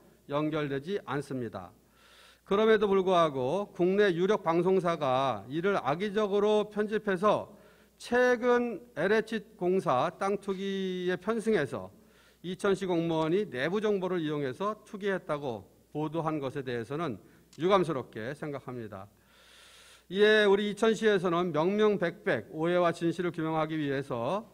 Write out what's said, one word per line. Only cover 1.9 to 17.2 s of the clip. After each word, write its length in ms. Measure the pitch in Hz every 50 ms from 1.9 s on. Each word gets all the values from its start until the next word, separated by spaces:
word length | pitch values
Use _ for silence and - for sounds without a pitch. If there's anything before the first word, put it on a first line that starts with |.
| _ _ _ - - - - - - _ _
그럼에도 420 | - 190 202 220 220 220 214 214
불구하고 840 | 202 196 196 185 185 190 175 170 156 139 135 123 127 156 190 202 202 -
국내 400 | - 175 180 190 202 208 202 175
유력 300 | 160 180 190 214 202 -
방송사가 1000 | 160 165 170 175 185 190 190 165 175 170 170 151 135 127 127 139 135 117 101 101 120
이를 280 | 135 165 170 202 196 170 -
악의적으로 880 | 127 147 170 196 214 190 214 214 202 190 208 202 214 214 214 202 208
편집해서 840 | 208 202 214 208 220 214 214 196 190 170 196 214 185 123 98 - - - - - - _ _ _ _
최근 880 | _ - - 240 247 247 247 247 240 247 247 240 240 240 240 226 165 - - -
엘에이치 440 | 139 156 196 214 220 214 - 233 220 214 - -
공사 540 | - 180 175 185 190 139 156 135 123 139 170 - -
땅 180 | 202 196 202
투기에 800 | 196 202 202 196 185 196 196 196 196 190 185 185 180 180 180 185
편승해서 760 | 175 - - 233 233 196 220 220 208 - 135 - 107 92 92 - - _ _ _ _ _ _ _ _ -
이천시 440 | 170 185 - - 202 196 185 196
공무원이 640 | 185 180 165 165 165 165 160 160 156 165 196 214 -
내부 300 | - 123 131 165 180 220
정보를 400 | 202 214 208 196 175 185 185 180
이용해서 600 | 160 147 151 147 147 131 127 - 190 208 214 208 -
투기했다고 880 | - - 202 196 202 196 180 175 - 156 147 143 139 117 104 95 - _ _ _ _ -
보도한 480 | 147 151 156 151 165 151 160 156 156
것에 220 | 139 131 123 147 131
대해서는 560 | 127 123 120 113 - 139 147 147 151 113 92